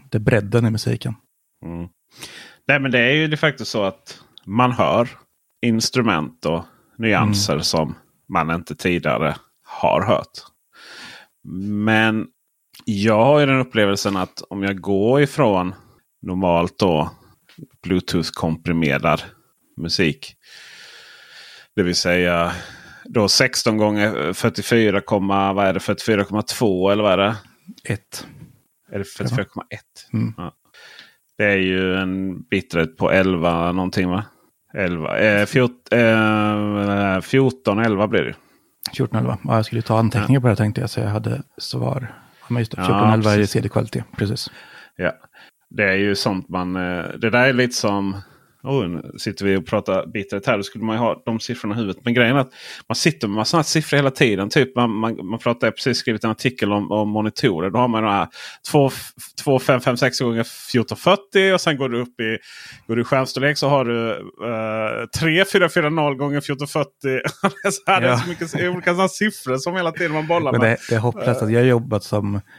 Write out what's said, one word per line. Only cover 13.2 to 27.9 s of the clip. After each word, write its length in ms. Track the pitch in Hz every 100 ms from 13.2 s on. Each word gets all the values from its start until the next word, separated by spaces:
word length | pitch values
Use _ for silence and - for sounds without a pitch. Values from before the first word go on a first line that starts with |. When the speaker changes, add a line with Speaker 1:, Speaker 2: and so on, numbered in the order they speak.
Speaker 2:
har 160 | 120 147
ju 60 | 143
den 120 | 135
upplevelsen 560 | 127 117 104 98 104 98
att 260 | 92 - -
om 120 | 98
jag 180 | 98 98
går 400 | 92 98 107 139
ifrån 520 | 143 - 127 95 90 92 _ _ _ _
normalt 560 | 98 92 92 85 87 -
då 320 | 98 78 78 - - _ _ - 80 _
Bluetooth-komprimerad 1400 | 85 90 - 90 80 - 82 80 87 82 80 69 - 76 - - _ _ _ -
musik. 580 | 85 - 85 71 - - _ - - - - - - - - - - - - -
Det 60 |
vill 120 | 90
säga 580 | 87 92 90 87 87 87 87 - - - -
då 240 | - 120 101
sexton 480 | - 131 - - 107
gånger 560 | 107 104 104 73 76
fyrtiofyra, 680 | 95 117 - 101 117 110 98
komma, 520 | - 104 98 98 98
vad 140 | 98 98
är 60 |
det, 80 | 92
fyrtiofyra 440 | - 101 - 107
komma 180 | 101 107
två 480 | 107 - 113 92 95
eller 120 | 101
vad 100 | 104
är 40 | 90
det? 200 | 98 110 - _ - -
Speaker 1:
Ett. 420 | -